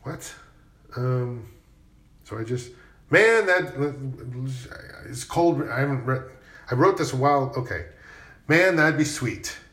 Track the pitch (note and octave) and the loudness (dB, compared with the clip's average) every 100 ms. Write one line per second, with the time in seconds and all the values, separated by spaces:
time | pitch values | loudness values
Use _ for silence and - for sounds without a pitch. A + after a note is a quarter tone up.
0 | - D#3+ - - - - _ _ - - | -10 -12 -14 -18 -20 -20 _ _ -14 -6
1 | B2+ B2+ B2 A#2+ G#2+ - _ - - _ | -2 0 -2 -8 -14 -20 _ -20 -20 _
2 | _ _ - G#2+ A2+ B2 - - - _ | _ _ -12 -10 -4 -4 -6 -18 -20 _
3 | - D#3+ A3 A3+ G3+ F3+ D#3 C3 C#3+ C3 | 4 6 8 6 4 2 0 -2 -4 -4
4 | C3+ B2+ B2 B2 C3 C3 - - - - | -10 -10 -12 -8 -8 -8 -12 -16 -18 -16
5 | - B2 - E3 E3+ C#3+ A2 A#2+ C#3 C3+ | -14 -12 -6 2 2 2 -2 -2 -2 -2
6 | A#2 C3 - - - - - B2 F3 F#3+ | -2 -4 -6 -18 -20 -20 -4 4 4 4
7 | C#3+ C3 C#3 C#3+ C3 B2+ - E2+ - - | -2 0 2 2 0 -4 -6 -8 -10 -18
8 | - - - - - D#3 F#3 E3+ D#3 D3 | -20 -20 -20 -20 2 4 4 4 4 4
9 | D3 - B2 - - - - | 0 -2 -6 -6 -10 -14 -18